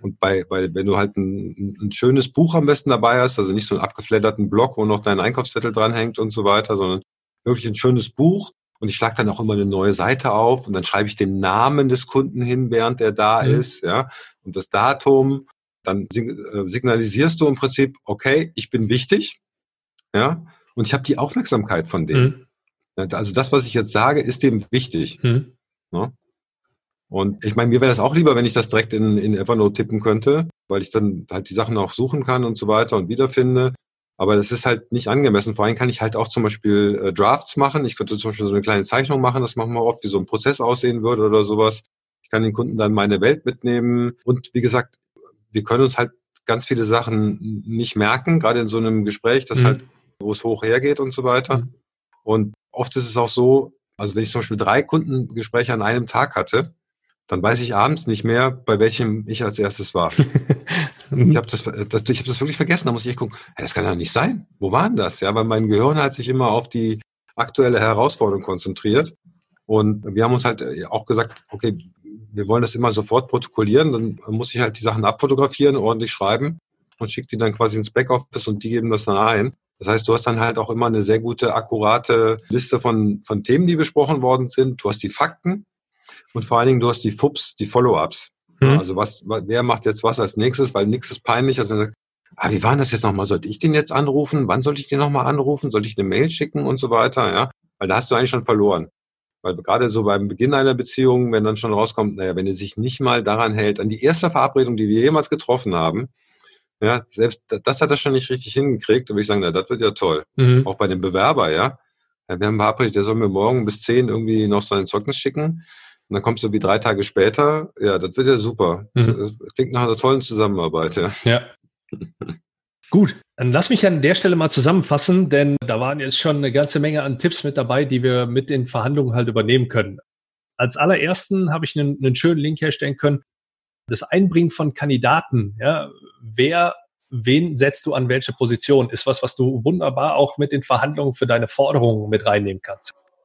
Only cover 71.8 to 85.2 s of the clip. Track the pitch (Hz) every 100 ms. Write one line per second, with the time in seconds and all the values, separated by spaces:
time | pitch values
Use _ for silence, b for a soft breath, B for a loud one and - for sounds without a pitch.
71.8 | 85 _ - 107 110 104 101 117 117 113
72.8 | 120 107 104 120 127 123 - - 104 123
73.8 | 156 120 113 107 - 110 120 117 117 107
74.8 | 110 110 101 - 139 135 139 - 143 139
75.8 | 107 113 113 - 98 110 143 165 _ _
76.8 | _ _ 110 - - 110 110 107 113 110
77.8 | 107 - 131 127 - - - 104 110 117
78.8 | 113 107 107 98 110 110 120 - _ _
79.8 | 92 110 110 113 - 117 117 110 110 117
80.8 | 120 110 101 110 113 113 120 113 - 113
81.8 | 107 117 - 117 113 110 - 123 123 120
82.8 | 120 113 104 104 - 104 104 135 180 165
83.8 | 156 - 139 151 127 127 127 - 131 123
84.8 | 101 104 98 -